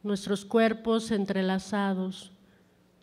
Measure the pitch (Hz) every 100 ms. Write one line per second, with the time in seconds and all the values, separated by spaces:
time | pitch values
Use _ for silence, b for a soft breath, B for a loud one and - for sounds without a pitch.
0 | 208 202 - 202 - 226 226 226 226 226
1 | 226 220 196 190 190 190 - 208 196 185
2 | 185 185 - - b b b b b _